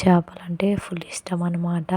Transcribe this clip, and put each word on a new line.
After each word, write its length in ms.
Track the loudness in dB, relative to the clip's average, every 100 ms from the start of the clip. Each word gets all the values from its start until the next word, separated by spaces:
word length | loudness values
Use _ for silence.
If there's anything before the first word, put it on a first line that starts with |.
చేపలంటే 640 | 6 6 4 -6 -8 -2 0 0
ఫుల్ 220 | -4 -8 -10
ఇష్టం 300 | -12 -6 -2 -2
అనమాట. 440 | -2 -2 -2 0